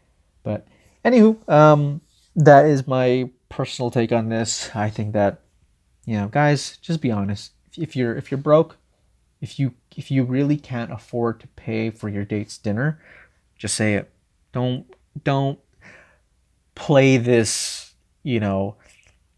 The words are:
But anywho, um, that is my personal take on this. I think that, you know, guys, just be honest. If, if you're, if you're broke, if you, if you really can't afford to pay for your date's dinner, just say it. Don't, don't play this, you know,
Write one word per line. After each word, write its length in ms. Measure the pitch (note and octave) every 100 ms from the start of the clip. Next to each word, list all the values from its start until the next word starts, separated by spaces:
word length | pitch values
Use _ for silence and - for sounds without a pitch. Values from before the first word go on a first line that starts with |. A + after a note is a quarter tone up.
| _ _ _ _
But 240 | A#2+ G#2+ - _ _ _
anywho, 320 | A#3 B3 A3 A3 -
um, 520 | D3+ D3+ D3 C#3+ D3 - _ _ F3+
that 280 | D3+ C#3+
is 220 | D3+ C#3 C3+
my 420 | C3 B2+ B2+ B2+ - _
personal 420 | - C3 - B2
take 220 | B2 A2+
on 160 | A#2 A2
this. 420 | A2+ A2 - -
I 160 | A2 G#2+
think 240 | G#2+ G#2
that, 260 | G#2+ G2+ - _ _ _ _ _ _
you 120 | - G#2+
know, 120 | G2+
guys, 480 | C#3+ D3 C#3 - -
just 240 | - E3
be 100 | D3
honest. 400 | G#2 G2 G2+ - _ _
If, 120 | -
if 180 | D#3 C3
you're, 180 | A#2+
if 160 | A2+ -
you're 80 | C3+
broke, 380 | D3 D3+ D#3+ - _ _ _ _ _ _
if 180 | - -
you, 160 | C3+ - _ -
if 120 | -
you 140 | C3+
really 340 | B2 B2+ C#3+ D3
can't 360 | - B2 A#2
afford 480 | A2 - A#2+ A#2 A2+
to 80 | -
pay 420 | - - A2 A2+
for 180 | A2 G#2+
your 160 | G2+
date's 340 | G2+ G#2+ G#2 -
dinner, 420 | G#2+ G2+ D3 D#3 _ - _ _ _ _
just 160 | G#2+
say 200 | - G#2+
it. 180 | G2+ - _ _ _ _
Don't, 340 | B2 B2+ B2+ - - _ D3
don't 340 | - C#3 C#3 D3 _ _ - - _ _ _ _ _ _ _ -
play 400 | - C#3 C3+ C3
this, 760 | A#2+ A#2+ G#2+ - - - - _ _ _
you 160 | D#3+ A2+
know, 380 | G#2 G2 G2+ - _ _ _ _ _